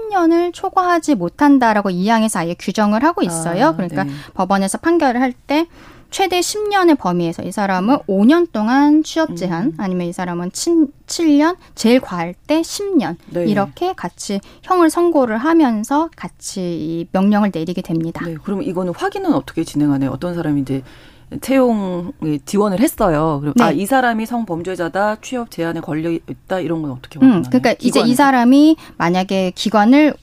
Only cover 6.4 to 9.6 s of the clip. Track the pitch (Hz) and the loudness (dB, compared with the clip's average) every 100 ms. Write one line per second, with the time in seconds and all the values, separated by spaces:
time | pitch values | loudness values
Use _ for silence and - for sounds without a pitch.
6.4 | 349 415 415 403 349 294 180 175 165 170 | -2 -4 -2 2 4 2 0 -2 -2 -4
7.4 | 175 214 196 185 202 277 - 196 220 339 | -8 -4 -2 0 0 0 0 2 4 4
8.4 | 339 220 214 269 294 302 302 330 311 170 | 2 -2 0 2 4 4 2 -2 -2 -4
9.4 | 185 165 | -4 -2